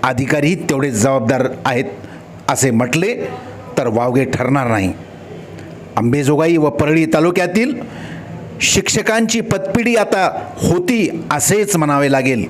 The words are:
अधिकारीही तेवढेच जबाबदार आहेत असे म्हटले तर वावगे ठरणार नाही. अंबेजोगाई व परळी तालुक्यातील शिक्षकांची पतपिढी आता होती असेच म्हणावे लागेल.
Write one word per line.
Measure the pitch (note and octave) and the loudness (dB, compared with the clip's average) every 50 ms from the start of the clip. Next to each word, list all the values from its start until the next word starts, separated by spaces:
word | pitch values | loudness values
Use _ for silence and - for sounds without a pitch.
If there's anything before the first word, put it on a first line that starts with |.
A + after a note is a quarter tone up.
| - | 0
अधिकारीही | C3 B2+ A#2+ C#3 C3+ - D3 C#3+ D3+ F#3 | 0 0 0 0 0 0 2 2 2 0
तेवढेच | F3+ - - D3+ C3+ C3+ C#3+ B2 | 0 0 -2 0 0 0 0 0
जबाबदार | G#2+ G#2 C3+ C3+ C3+ A#2+ A2+ C3+ B2 B2+ C3 - - - | 2 2 4 4 2 2 2 2 2 0 -2 -2 -2 -2
आहेत | C3+ C3 A#2+ C#3 - - - - - - - - - - - - - | -2 0 0 -2 -4 -6 -12 -14 -16 -18 -18 -20 -20 -20 -10 -4 -2
असे | C#3 B2+ - C3+ | 0 2 2 2
म्हटले | A2+ A2+ B2 A#2+ B2+ D#3+ F3 G#3 A#3+ - - - - - - - - - - - - - | 4 2 2 2 0 0 0 0 -2 -4 -6 -8 -10 -12 -12 -14 -16 -16 -16 -6 -4 -2
तर | C#3 A#2+ | -2 0
वावगे | G#2+ A2+ A#2+ B2+ B2 C3 C3+ | 0 2 2 2 2 2 2
ठरणार | - - A2 B2+ B2 C3+ C#3+ C3+ A#2+ | 2 0 -2 0 2 2 2 2 2
नाही. | A2+ G#2 F#2+ F#2 F2+ - - - - - - - - - - - - - - - - - - - - | 2 2 2 0 -2 -4 -10 -16 -18 -18 -16 -16 -16 -16 -14 -16 -16 -16 -16 -16 -16 -16 -16 -6 -4
अंबेजोगाई | - A2+ A#2+ A#2+ D3 C#3+ B2+ D3+ C#3+ D#3+ E3 E3+ E3 | 0 0 2 2 2 2 2 4 4 4 4 4 4
व | D3+ D3 | 4 2
परळी | - - D3+ D3 D#3 E3 D#3+ | 0 0 -2 2 2 2 2
तालुक्यातील | D#3 E3 D#3+ D#3 F3 F3 F#3 F3+ F3 F3 G#3 A#3 C4 D4 A#2+ - - - - - - - - - - - - - - - - | 4 2 2 4 4 2 2 0 0 2 0 0 0 -2 -6 -8 -12 -12 -14 -14 -12 -12 -14 -14 -14 -14 -14 -14 -14 -8 -4
शिक्षकांची | - - - G3+ G3 - - A3 G3+ - G#3+ A3+ A3+ A3 A3 A3+ | 0 2 2 2 0 0 -2 0 0 2 2 2 2 0 0 -2
पतपिढी | A3 A3 - G3 - - - A#3+ A#3 A#3+ A#3+ | 0 0 -2 -2 -2 0 0 0 2 4 4
आता | - - - - G3 F#3 E3 - - - - - - | 4 4 2 2 2 2 2 0 -2 -10 -10 -8 -2
होती | - E3 E3+ F3+ F3 - B3 A#3 G3 - - E3 - - | 0 0 2 2 2 0 2 2 2 0 -2 -4 -4 -2
असेच | - D3 C#3 - F#3 G#3 G#3+ G3+ - | -2 0 2 2 2 2 2 2 2
म्हणावे | E3+ D#3 D3 C#3+ C#3 C#3+ C#3 | 0 2 2 2 2 4 4
लागेल. | C#3 C3+ C3 B2+ C3 A#2 F#2 - | 2 2 2 2 0 0 -2 -6